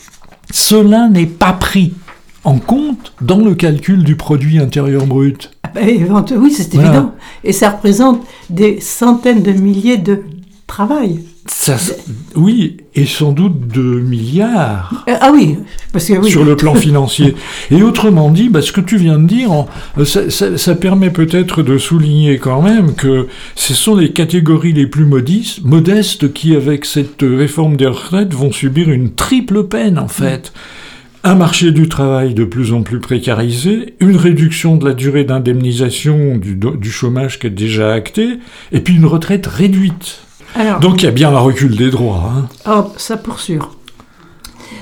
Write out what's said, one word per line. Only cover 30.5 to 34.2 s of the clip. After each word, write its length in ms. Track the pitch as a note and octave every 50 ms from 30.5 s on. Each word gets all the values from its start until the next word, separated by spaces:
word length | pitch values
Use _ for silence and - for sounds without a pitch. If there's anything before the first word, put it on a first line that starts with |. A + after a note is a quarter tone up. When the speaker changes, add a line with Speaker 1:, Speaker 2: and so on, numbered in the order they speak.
| - - - - - - - - - - - - _ - -
Speaker 1:
Un 100 | F#3 F#3+
marché 380 | F#3 F3 D#3+ - - F3+ E3
du 160 | D3+ D3+ D#3+ D#3+
travail 440 | - D3 C#3 C3+ C3+ C3 C3 C3
de 120 | A2+ G#2+ A#2
plus 280 | G2+ - B2+ B2+ A2
en 100 | A#2 A#2+
plus 180 | G#2 - A#2+ A#2+
précarisé, 920 | - - C3 A#2+ - C3 A#2 G#2+ A2+ A#2+ A#2 A#2+ C#3 F#3+ G#3+ A#3 A#3+ - - -
une 160 | F3+ G3 G3
réduction 600 | F3